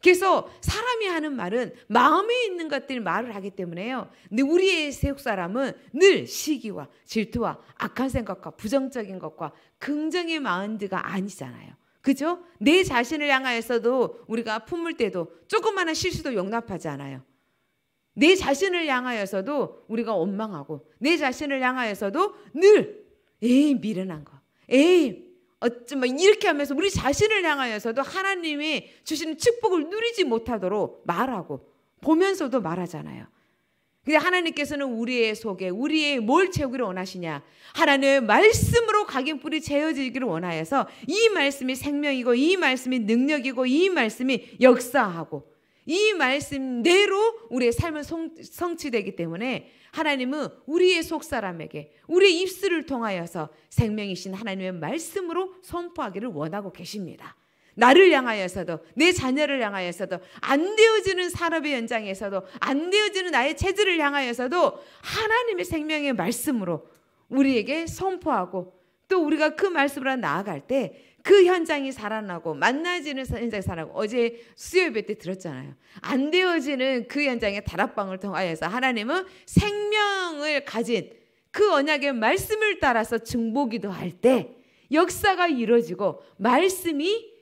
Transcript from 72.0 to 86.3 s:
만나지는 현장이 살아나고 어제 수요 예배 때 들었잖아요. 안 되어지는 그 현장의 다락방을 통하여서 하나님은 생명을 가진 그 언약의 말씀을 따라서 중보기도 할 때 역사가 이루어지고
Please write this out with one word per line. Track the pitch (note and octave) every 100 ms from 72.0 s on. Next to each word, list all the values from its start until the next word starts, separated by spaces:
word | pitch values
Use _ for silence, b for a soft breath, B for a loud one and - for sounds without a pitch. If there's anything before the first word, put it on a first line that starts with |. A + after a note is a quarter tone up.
| G#3 A3 G#3 F3 E3
만나지는 | D#3 F3+ C4 E4+ F4+ D4 C4+ C4
현장이 | A#3+ A#3 G#3
살아나고 | F#3+ F3 D#3 -
어제 | G#3 A#3+ A#3 A#3 - _
수요 | - F4+
예배 | F4 A3 G#3
때 | G#3
들었잖아요. | E3 F#3 F3 C3 C#3 C3+ B B
안 | - C4+ C#4+
되어지는 | F4 F#4 E4+ C4+ C#4 C4 C4 A3
그 | C#4+
현장의 | D4 A#3+ A3 G3+
다락방을 | G3+ E3+ G#3+ - G3 F#3
통하여서 | G3+ E3+ F#3 D#3+ D#3+
하나님은 | A3+ C4 A#3+ G#3+ E4+ F#4 B B
생명을 | - G#4 G#4 G#4 G#4+ G#4 G4 F4+ D4+ D4+ D4 C#4+
가진 | A3 A3+ A#3 - b b b b
그 | - G#4
언약의 | F4 D4+ D4+ C#4
말씀을 | B3 A3 F#4 - G#4+ G#4+ F#4+
따라서 | C#4+ A#3+ A3 A#3
중보기도 | A3+ B3 A3+ A3+ C#4+ A3 G3+
할 | F3+ F#3 -
때 | A#3+ B3+ D3 b b b b
역사가 | D4 F4 - G#4 F#4 F4
이루어지고 | C4+ A3 A#3 A#3 F3 G3 - B